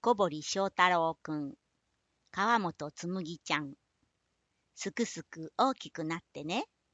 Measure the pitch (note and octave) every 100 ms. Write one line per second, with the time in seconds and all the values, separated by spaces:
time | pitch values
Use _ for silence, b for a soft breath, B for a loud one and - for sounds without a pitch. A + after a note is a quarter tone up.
0 | - A3+ F#3 D3+ C#3+ G3 G3 - F3+ F3
1 | E3 E3 - D3+ C#3+ - _ _ _ _
2 | _ _ _ - G3+ A#3 F#3 - D3 -
3 | E3+ F#3 D#3+ E3 - D3+ C#3+ C#3 _ _
4 | _ _ _ _ _ _ _ - G3+ -
5 | A#3 - - - D#3+ - B3+ - D3+ -
6 | D#3+ E3 _ - D3 G3+ G#4+ _ _